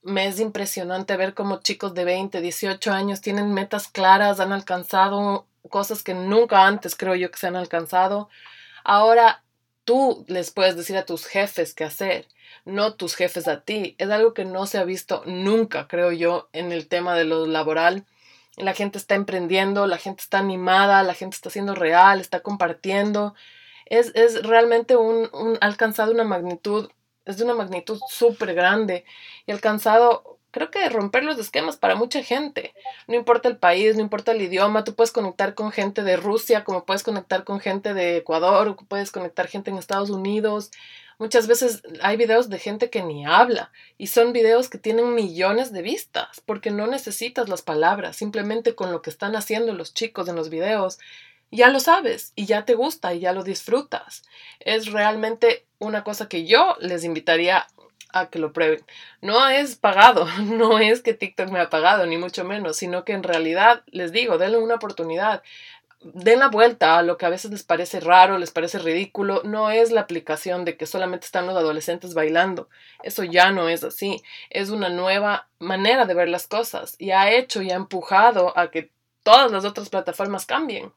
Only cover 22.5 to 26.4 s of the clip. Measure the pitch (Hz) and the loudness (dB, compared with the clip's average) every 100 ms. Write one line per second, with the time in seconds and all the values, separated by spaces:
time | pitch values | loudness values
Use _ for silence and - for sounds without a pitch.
22.5 | 202 170 160 190 196 208 208 208 202 - | -4 -4 -4 -4 -2 0 -2 -4 _ -20
23.5 | - _ - - 226 233 - 233 226 214 | -20 _ -20 -2 0 2 4 4 4 4
24.5 | 226 233 233 233 254 226 226 226 - 220 | 4 6 2 4 2 4 0 -2 -4 -4
25.5 | 226 208 202 226 214 220 233 220 185 | 0 0 0 -2 0 0 0 0 -2